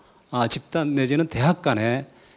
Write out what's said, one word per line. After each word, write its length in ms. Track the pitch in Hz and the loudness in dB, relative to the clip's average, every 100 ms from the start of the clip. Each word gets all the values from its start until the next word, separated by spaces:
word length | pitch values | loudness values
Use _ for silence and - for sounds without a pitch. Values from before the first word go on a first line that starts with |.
| - _ - | -20 _ -8
아, 160 | 123 117 | -2 0
집단 480 | 135 - 165 147 139 | -2 -4 -4 0 0
내지는 320 | 127 143 160 | 0 0 0
대학 340 | 117 143 180 | 2 2 2
간에 460 | 147 107 110 127 135 - - | 0 0 0 -2 -6 -18 -20